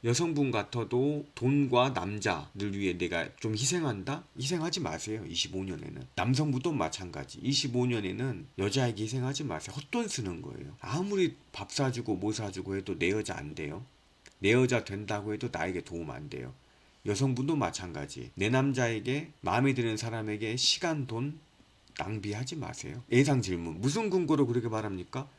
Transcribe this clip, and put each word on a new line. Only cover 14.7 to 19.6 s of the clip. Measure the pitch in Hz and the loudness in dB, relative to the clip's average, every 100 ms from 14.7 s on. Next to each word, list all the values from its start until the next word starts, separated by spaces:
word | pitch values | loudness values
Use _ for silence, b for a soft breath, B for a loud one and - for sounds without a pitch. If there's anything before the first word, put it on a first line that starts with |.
| 123 | 2
된다고 | - 98 104 104 104 | 0 -8 -4 -4 -2
해도 | 107 123 | -4 -4
나에게 | 101 82 87 | -2 -2 -2
도움 | - 85 80 | -4 -8 -6
안 | 64 73 | -8 -10
돼요. | 69 64 - b b b b - | -10 -10 -12 b b b b -4
여성분도 | 101 135 123 139 156 | 2 2 2 2 2
마찬가지. | 92 - 90 78 71 - 60 - | 0 -2 -8 -6 -8 -8 -12 -2
내 | 101 | 2
남자에게, | 131 139 131 120 113 98 139 160 - | 4 4 2 2 0 -2 -4 -4 -6
마음에 | - 104 | 0 4